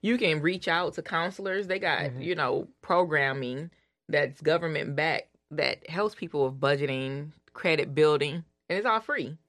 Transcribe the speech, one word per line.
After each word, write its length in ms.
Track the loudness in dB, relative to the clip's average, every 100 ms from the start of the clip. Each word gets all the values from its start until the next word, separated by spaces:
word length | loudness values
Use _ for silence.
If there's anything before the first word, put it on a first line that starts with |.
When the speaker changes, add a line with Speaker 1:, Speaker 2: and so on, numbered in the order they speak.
Speaker 1:
you 160 | 2 2
can 240 | 2 2
reach 260 | 2 0 0
out 240 | 0 0
to 80 | -4
counselors. 680 | -4 -2 -2 -4 -4 -4 -2
They 100 | -2
got, 220 | 0 0
Speaker 2:
Mm-hmm. 200 | -2 -4
Speaker 1:
you 140 | -4
know, 340 | 0 0 0 -4 -14
programming 880 | 0 2 4 2 2 0 -4 -6 -10 _ _ _ _
that's 320 | 0 0 0
government 520 | 0 2 0 -4 -4
backed 340 | -2 0 0 -4 _ _
that 360 | -2 -2 -2 -6
helps 260 | -2 -2
people 300 | -2 -6 0
with 160 | 0 2
budgeting, 720 | 2 2 0 -2 -4 -6 -8 -14 _
credit 400 | -4 0 2 0
building, 500 | 4 6 6 2 -4 -10 _ _
and 80 | -2
it's 80 | 2
all 140 | 0
free. 380 | 0 -4 -4 -8